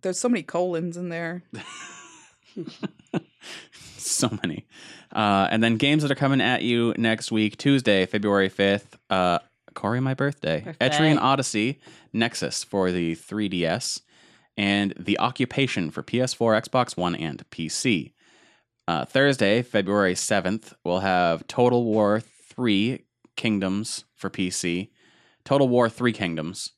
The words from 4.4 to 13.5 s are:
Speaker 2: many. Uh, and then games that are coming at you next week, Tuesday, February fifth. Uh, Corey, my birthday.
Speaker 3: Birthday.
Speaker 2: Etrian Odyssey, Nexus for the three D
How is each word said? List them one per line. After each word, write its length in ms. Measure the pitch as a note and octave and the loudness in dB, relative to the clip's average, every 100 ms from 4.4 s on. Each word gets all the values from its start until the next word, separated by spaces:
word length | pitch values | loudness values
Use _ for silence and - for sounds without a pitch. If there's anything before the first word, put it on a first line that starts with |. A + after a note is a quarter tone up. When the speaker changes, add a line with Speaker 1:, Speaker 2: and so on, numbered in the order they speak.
Speaker 2:
many. 240 | F2+ D2+ - - - - _ | -6 -6 -12 -20 -20 -20 _
Uh, 340 | - G#2+ G2 G2 | 0 2 4 4
and 120 | A2 | 2
then 140 | A2+ A2+ | 2 2
games 260 | C#3+ D3+ | 2 2
that 80 | D3+ | 2
are 40 | C#3 | 2
coming 240 | C#3 C3+ | 2 2
at 220 | A2 B2+ | 2 0
you 320 | A2+ A#2+ A#2 - | 0 2 2 2
next 340 | A2+ A2 - | 0 0 0
week, 260 | A2 G#2+ - | 0 0 0
Tuesday, 480 | C#3+ C#3 B2 G2 F#2 | 2 2 4 4 4
February 420 | G#2+ G#2 G2+ F#2+ | 0 2 2 2
fifth. 480 | - G2 G2+ - - _ | 2 2 2 -2 -20 _
Uh, 300 | F#2+ F2+ F2 - _ - | 0 2 0 -4 _ -20
Corey, 260 | - G2+ A#2+ | -6 -4 -2
my 140 | C3 | -2
birthday. 460 | C3 C#3+ C#3+ - - | -2 -2 -2 -2 -2
Speaker 3:
Birthday. 260 | A2 D#3 B2+ | -4 0 0
Speaker 2:
Etrian 300 | D3 D#3 D3 | 4 4 4
Odyssey, 600 | B2+ C3+ B2+ G#2+ A2+ C#3 - - _ | 4 2 0 0 -2 -4 -14 -20 _
Nexus 520 | A2+ A2+ - D#2 - | -2 -2 -2 -6 -6
for 260 | - G2+ F#2 | -4 0 0
the 240 | F2+ E2+ | 0 -2
three 340 | E2 - G#2 | -4 -8 -4
D 160 | G2+ | -4